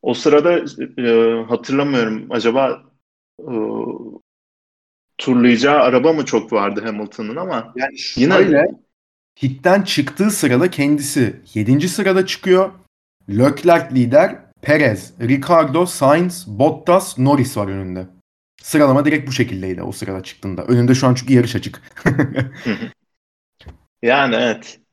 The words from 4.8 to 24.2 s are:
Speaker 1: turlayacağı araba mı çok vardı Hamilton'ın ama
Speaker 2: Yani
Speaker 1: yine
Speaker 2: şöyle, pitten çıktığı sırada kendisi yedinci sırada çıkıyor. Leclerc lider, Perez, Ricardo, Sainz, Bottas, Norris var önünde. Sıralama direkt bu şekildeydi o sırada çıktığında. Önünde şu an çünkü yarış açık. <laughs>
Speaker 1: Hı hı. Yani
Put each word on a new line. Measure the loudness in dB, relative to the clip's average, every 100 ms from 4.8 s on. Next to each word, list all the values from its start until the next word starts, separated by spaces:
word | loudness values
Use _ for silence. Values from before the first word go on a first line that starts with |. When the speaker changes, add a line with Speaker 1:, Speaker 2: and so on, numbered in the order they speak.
| _ _ _ -8
Speaker 1:
turlayacağı | 0 4 4 4 2 4
araba | 4 4 2
mı | 0
çok | -2 -4 0
vardı | -2 0 -4
Hamilton'ın | -8 -8 -10 -10 -10 -10
ama | -8 -8 -10 -10
Speaker 2:
Yani | -10 -8 -10 0
Speaker 1:
yine | 4
Speaker 2:
şöyle, | 4 4 4 2 -4 _ _ _ _ _
pitten | _ -6 -2 2 2
çıktığı | 0 -4 -4 -2 -2
sırada | 0 0 2 2
kendisi | 0 0 0 -2 0 -2 -2 _
yedinci | -4 0 2 0
sırada | -2 0 0 0
çıkıyor. | -4 2 2 2 -4 _ _ _ _ -6
Leclerc | 2 2 2 2 2 2
lider, | 0 4 4 2 -2 _ _
Perez, | 0 2 2 0 -8 -8
Ricardo, | -2 -2 4 2 4 0 -2
Sainz, | 0 2 2 0 -6 -12
Bottas, | 0 0 0 2 2 0 -2
Norris | 2 2 0 -4
var | -6
önünde. | -6 -8 -10 -12 _ _ _ _ _
Sıralama | -4 2 4 4
direkt | 2 0 -4
bu |
şekildeydi | -4 -4 -4 -8 -8
o | -10
sırada | -10 -10 -10
çıktığında. | -12 -12 -10 -8
Önünde | 0 2 4
şu | 4 2
an |
çünkü | 0 0
yarış | 0 0 -4
açık. | -8 -16 -20
<laughs> | -4
Speaker 1:
Hı | -2 0 -2 -4 -8 -8 -8
hı. | -8 -10 _ _ _ _ _ _ _ -20 -20 _ _
Yani | 0 2